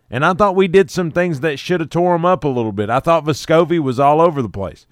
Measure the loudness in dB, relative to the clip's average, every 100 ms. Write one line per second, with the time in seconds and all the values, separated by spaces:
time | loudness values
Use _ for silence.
0 | -8 0 0 2 0 2 4 4 2 -2
1 | -2 -2 -2 -2 -4 -4 -4 -4 -2 -2
2 | 0 2 0 0 -2 -2 -4 -4 -2 -2
3 | 0 0 0 -6 2 2 2 0 -2 0
4 | 2 4 2 0 -6 -6 -10 -12 _